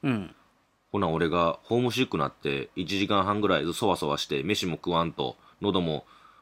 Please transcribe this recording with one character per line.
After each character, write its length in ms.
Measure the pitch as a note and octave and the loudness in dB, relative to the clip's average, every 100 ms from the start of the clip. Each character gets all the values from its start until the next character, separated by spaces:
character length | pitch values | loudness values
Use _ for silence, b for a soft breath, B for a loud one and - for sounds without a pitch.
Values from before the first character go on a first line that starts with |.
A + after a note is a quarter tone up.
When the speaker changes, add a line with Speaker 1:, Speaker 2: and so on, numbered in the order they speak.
Speaker 1:
う 60 | D3 | -4
ん。 260 | A2+ F#2 - _ _ _ _ _ | -2 -6 -14 _ _ _ _ _
Speaker 2:
ほ 80 | G#2 | -2
な、 80 | F2+ | 0
俺 220 | D#2+ E2+ | 2 2
が 280 | F2 E2+ - | 2 2 0
ホ 140 | - A#2 | -2 0
ー 40 | |
ム 100 | B2 | 0
シ 120 | A#2 | 0
ッ 40 | C3 | -2
ク 100 | F2 | 0
な 100 | C#2 | -2
っ 40 | |
て、 380 | - D2 C#2 - - | -4 -4 -4 -4 -6
一 240 | E2+ G2 | -4 -2
時 80 | G2 | 2
間 160 | G2+ | 2
半 180 | F#2+ G#2 | 2 2
ぐ 60 | G2+ | 2
ら 120 | E2+ | 2
い 140 | D#2+ | 0
そ 140 | E2 A2 | 0 2
わ 80 | E2+ | 2
そ 140 | D2+ | 0
わ 80 | D2 | -2
し 100 | - | -2
て、 160 | C#2+ | -4
飯 220 | D2 G#2+ F#2 | -2 -2 -2
も 80 | |
食 180 | D#2 - | -4 0
わ 120 | E2+ | 0
ん 100 | E2 | 0
と、 240 | - C2 - b b | -2 -6 -6 b b
喉 200 | G2+ F#2 | -2 0
も、 240 | E2+ D2+ B B B B | 0 -2 B B B B